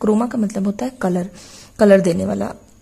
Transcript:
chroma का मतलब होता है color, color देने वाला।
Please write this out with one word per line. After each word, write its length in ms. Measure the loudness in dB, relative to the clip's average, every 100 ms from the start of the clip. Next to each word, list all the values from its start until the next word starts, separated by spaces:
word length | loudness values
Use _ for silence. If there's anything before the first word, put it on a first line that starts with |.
chroma 260 | 0 0 0
का 120 | -2
मतलब 280 | -4 -2 -4
होता 180 | -4
है 80 | -8 -4
color, 280 | -4 -2 -6 -12 -20 -20 -10 2
color 220 | 6 6
देने 260 | 4 -2 -2
वाला। 260 | -4 -6 -10 -20 _